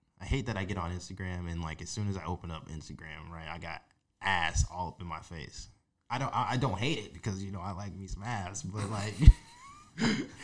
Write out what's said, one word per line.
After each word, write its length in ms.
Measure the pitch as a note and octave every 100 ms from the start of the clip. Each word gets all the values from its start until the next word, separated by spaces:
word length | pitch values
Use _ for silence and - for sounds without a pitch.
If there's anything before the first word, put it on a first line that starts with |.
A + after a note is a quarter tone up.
| _ -
I 40 | G2
hate 200 | C3 A#2+
that 100 | G2+
I 80 | F#2+
get 120 | G2
on 140 | E2
Instagram 580 | F2 - F#2+ F#2 F2+ F2
and, 100 | E2+
like, 200 | E2 E2
as 80 | F2+
soon 180 | - G#2
as 80 | F#2+
I 60 | D#2+
open 260 | F2+ E2
up 160 | D#2 -
Instagram, 600 | D#2 - D2+ D#2+ D#2 D#2+
right, 180 | E2+ D#2+
I 100 | E2
got 260 | E2 D#2+ - _ _ -
ass 440 | G2 F#2 D#2+ - -
all 200 | F2+ F2
up 120 | -
in 60 | F2
my 140 | D#2+
face. 480 | - E2 C#2+ - - - _ _ -
I 80 | B2
don't, 160 | C3+
I, 180 | A2 G#2+
I 60 | B2
don't 200 | B2+ F#2
hate 220 | B2 D3
it 140 | G#2
because, 300 | - A#2 F#2+
you 80 | G2
know, 100 | F#2+
I 100 | F#2
like 220 | F#2 G#2 F2+
me 120 | F#2+
some 160 | F2
ass, 400 | G#2 A2 F2+ G2
but, 260 | G2+ G#2 G2+
like, 260 | G#2 G#2 G2+ D3 - - - - - - -
<laughs> 320 | A3+ G#3 - -